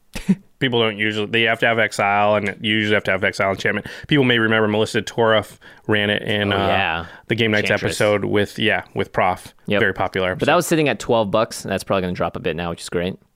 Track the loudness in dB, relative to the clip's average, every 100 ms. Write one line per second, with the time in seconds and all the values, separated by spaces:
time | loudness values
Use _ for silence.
0 | _ -6 -2 -2 -4 _ -2 2 0 0
1 | -2 -2 0 2 2 2 2 2 0 0
2 | 0 2 4 2 0 -4 -2 0 2 0
3 | 0 0 0 0 -2 -2 -2 -4 -6 -14
4 | 0 2 4 4 4 2 2 2 0 -2
5 | -4 0 2 2 0 -8 -20 -10 -2 0
6 | 0 -2 -2 -2 0 0 2 0 0 -4
7 | -8 -14 -6 0 2 2 2 0 -2 0
8 | 2 2 0 0 0 -2 -2 -2 -2 -6
9 | -4 0 0 0 -8 -16 -4 0 0 0
10 | -4 -2 -2 0 2 2 2 0 0 -2
11 | 0 0 2 0 0 -4 -6 -6 -2 -2
12 | -2 -2 -4 -4 -6 -4 -6 -8 -6 -4
13 | -4 -6 _